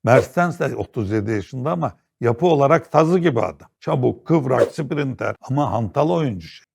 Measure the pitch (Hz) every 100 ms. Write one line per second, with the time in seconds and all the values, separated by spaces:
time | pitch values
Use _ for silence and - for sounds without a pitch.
0 | 110 127 - - 175 151 147 117 101 -
1 | 98 107 101 107 92 131 131 175 143 -
2 | _ _ 120 117 175 151 139 156 - 151
3 | 160 180 170 117 92 80 - _ - 156
4 | 123 117 - 160 131 123 - - 139 151
5 | 139 123 107 107 - 135 139 104 110 139
6 | 151 175 147 98 80 - _